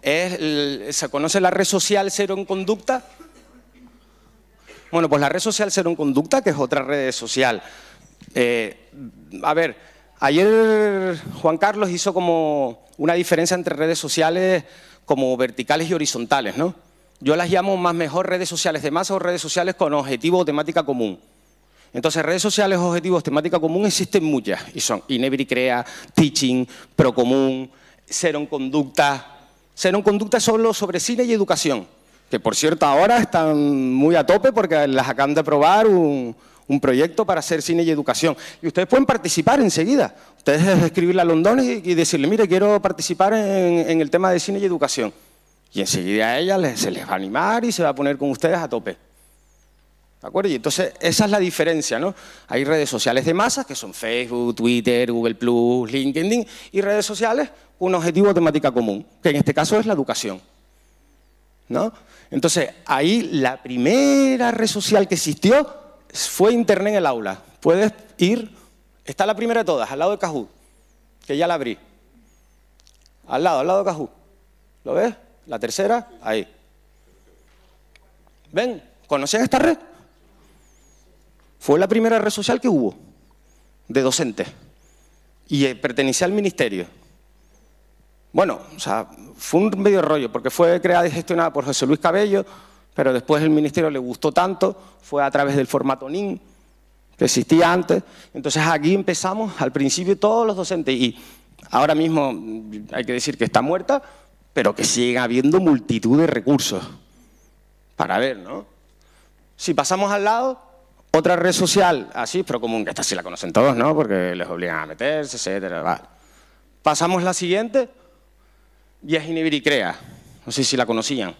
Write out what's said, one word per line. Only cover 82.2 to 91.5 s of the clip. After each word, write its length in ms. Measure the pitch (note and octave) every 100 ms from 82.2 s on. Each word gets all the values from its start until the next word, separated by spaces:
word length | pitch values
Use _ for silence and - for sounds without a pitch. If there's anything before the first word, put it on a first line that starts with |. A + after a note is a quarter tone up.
| G#3+
social 300 | G#3 G3+ B3
que 80 | B3+
hubo 260 | D#3+ G#2+ - - _ _ _ _ _ _ _ _
de 120 | A#2+
docentes 480 | C3 - C#3 G2+ F#2 - - _ _ _ _ _ _ _ _
y, 160 | C#3+
eh, 100 | C3+
pertenecía 500 | A#2+ C#3+ B2 C3+ B2+
al 80 | F3+
ministerio. 540 | G#3 G3+ - A#2+ F#2+ F2+ - _ _ _ _ _ _ _ _ _ _ _ _ _
Bueno, 280 | D3+ F#3 A2 - -
o 20 |
sea, 300 | - A2 - - - -
fue 260 | - E3
un 180 | G#3 F#3+
medio 220 | G3+ G3
rollo, 280 | D#3 D3+ A#2+
porque 200 | A#2+ B2+
fue 300 | - E3+ F3
creada 260 | F3 F3 E3+
y 40 |
gestionada 420 | D#3+ D#3+ E3+ E3